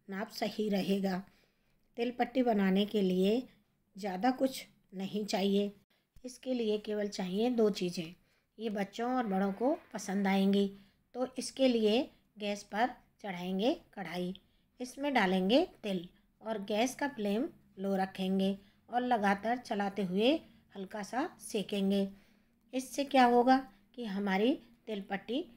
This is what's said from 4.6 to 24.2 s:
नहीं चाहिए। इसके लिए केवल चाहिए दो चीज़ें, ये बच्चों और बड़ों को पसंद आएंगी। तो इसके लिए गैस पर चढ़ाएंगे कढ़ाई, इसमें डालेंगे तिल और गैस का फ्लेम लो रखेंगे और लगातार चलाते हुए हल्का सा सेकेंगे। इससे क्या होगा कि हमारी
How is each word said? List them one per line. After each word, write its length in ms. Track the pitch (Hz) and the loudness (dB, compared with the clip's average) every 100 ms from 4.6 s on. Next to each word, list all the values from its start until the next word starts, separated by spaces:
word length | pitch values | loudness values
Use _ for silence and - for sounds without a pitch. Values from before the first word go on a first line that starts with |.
| - _ _ | -14 _ _
नहीं 320 | 190 190 208 | -8 -6 -4
चाहिए। 480 | 208 202 196 196 202 - _ _ _ - | -2 0 2 2 0 -6 _ _ _ -18
इसके 380 | 254 - 254 | -18 -10 -4
लिए 240 | 247 214 208 | -2 0 -2
केवल 280 | 214 208 202 | -2 -4 -4
चाहिए 420 | 208 185 190 247 | -4 -4 0 0
दो 160 | 233 214 | 4 2
चीज़ें, 440 | 202 180 180 165 180 _ _ _ - | 2 -4 -4 -10 -12 _ _ _ -10
ये 120 | 226 | -6
बच्चों 400 | 208 196 - 240 | -4 -6 -4 -2
और 140 | 254 226 | -2 0
बड़ों 260 | 190 196 | 0 0
को 220 | 196 247 339 - | 0 0 0 -6
पसंद 320 | 208 - 196 196 | -10 -4 0 2
आएंगी। 400 | 196 196 202 202 196 - _ _ | 4 4 4 0 -4 -20 _ _
तो 120 | 240 254 - | -6 -6 -6
इसके 300 | - - 262 | -6 2 2
लिए 340 | 233 214 226 311 _ _ 202 | 4 4 2 0 _ _ -10
गैस 260 | 208 202 | -6 -6
पर 300 | - 202 254 - _ _ | -6 -2 -2 -4 _ _
चढ़ाएंगे 540 | 208 175 180 190 233 349 - | -10 -6 -4 0 0 -2 -6
कढ़ाई, 400 | - 170 180 180 190 _ _ _ - | -14 -10 -6 -6 -8 _ _ _ -14
इसमें 320 | 254 - 285 | -12 -6 -2
डालेंगे 520 | 254 185 190 185 262 370 - | 2 2 2 4 4 2 -4
तिल 260 | 214 185 175 _ _ _ | -6 -6 -6 _ _ _
और 220 | 214 226 | -8 -6
गैस 300 | 196 208 254 | -2 0 0
का 140 | - 285 | -2 -6
फ्लेम 380 | 262 202 208 339 - _ - | -4 -2 -2 -4 -8 _ -8
लो 180 | 196 190 | -2 -2
रखेंगे 600 | 190 - 190 190 190 196 - _ - | -2 -4 -2 0 0 -2 -10 _ -6
और 120 | 240 | -2
लगातार 560 | 247 233 202 196 214 254 | 0 2 2 0 -2 -4
चलाते 460 | - 208 202 196 | -4 -4 -4 -2
हुए 340 | 185 185 233 320 - - _ | -2 2 2 2 -2 -20 _
हल्का 280 | 196 190 214 | -14 -10 -10
सा 240 | 196 233 359 - | -6 -4 -6 -8
सेकेंगे। 640 | - 220 190 202 196 196 196 - _ _ _ _ _ | -6 -6 -2 -2 2 2 0 -6 _ _ _ _ _
इससे 320 | 254 262 - | -8 -6 -6
क्या 200 | 277 269 | 2 4
होगा 320 | 240 240 247 262 - - _ | 6 6 6 4 2 -16 _
कि 100 | - | -10
हमारी 480 | 226 196 | -6 -2